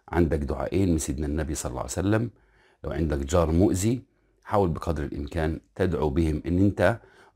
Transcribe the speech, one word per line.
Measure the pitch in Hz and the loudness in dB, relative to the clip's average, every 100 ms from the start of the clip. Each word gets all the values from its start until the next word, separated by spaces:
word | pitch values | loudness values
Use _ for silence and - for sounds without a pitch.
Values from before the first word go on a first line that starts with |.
| - | -6
عندك | 85 82 78 | 0 2 0
دعائين | 69 71 69 92 95 | -2 -4 -2 0 2
من | 80 | 2
سيدنا | - 71 76 | 0 -4 -4
النبي | 76 76 76 | -4 -4 -6
صلى | - | -6
الله | 64 | -6
عليه | - | -6
وسلم. | - 95 110 117 - _ _ _ _ | -4 0 0 -2 -8 _ _ _ _
لو | - | -8
عندك | 76 80 73 | -4 -2 -2
جار | 69 90 80 | 0 2 4
مؤذي، | 85 98 92 107 123 - _ _ _ | 4 4 4 0 -2 -6 _ _ _
حاول | - 107 92 | -2 0 2
بقدر | 76 - 76 | 0 -4 -4
الإمكان | 71 - 67 - 80 80 - - | -4 -6 -6 -4 -2 -4 -8 -2
تدعو | 92 80 78 | 0 0 0
بهم | 69 80 76 82 | 2 0 0 0
إن | 87 | 2
أنت | 101 - 95 117 - - - | 2 4 2 2 -6 -20 -14